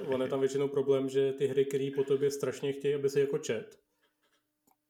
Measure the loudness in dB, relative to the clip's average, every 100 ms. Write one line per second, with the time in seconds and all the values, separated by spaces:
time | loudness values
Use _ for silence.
0 | -2 -2 0 0 0 2 0 0 2 2
1 | 2 2 0 0 0 2 0 0 -2 -2
2 | 0 2 2 0 -4 -4 -4 -2 -2 0
3 | 0 2 0 -2 -4 -4 -6 -20 _ _
4 | _ _ _ _ _ _ _ _